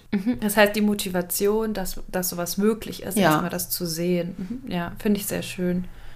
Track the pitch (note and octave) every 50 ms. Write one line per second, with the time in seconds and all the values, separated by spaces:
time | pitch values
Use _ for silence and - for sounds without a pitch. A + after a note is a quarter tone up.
0 | - - - G3+ F#3+ A#3 B3 - G#3+ G#3 G#3 A3 G#3 G#3 G#3 G#3+ G#3 G#3 G#3 G3+
1 | - G3 F#3 F3+ F3 F3+ - - G3+ G3+ G#3+ A3 A3 A3 G#3+ G3 F#3 F3+ - -
2 | - - - F#3 F3+ - F3 F3 F3 F3 - - G3+ G#3+ A3+ G#3+ - - - -
3 | - - F#3 G#3 F#3 D#3+ D#3 D#3 F3 E3+ - F3+ - - - - F3+ E3 D#3+ D#3+
4 | E3+ F3+ F3+ F3 E3+ E3+ - - F#3+ F#3 A#3+ C4 - - F3+ F3 E3+ F3 - -
5 | - G#3+ G#3 G3 - - F#3 F3 E3+ - - - F3+ F3+ F3+ F3+ F3+ - - -
6 | - - -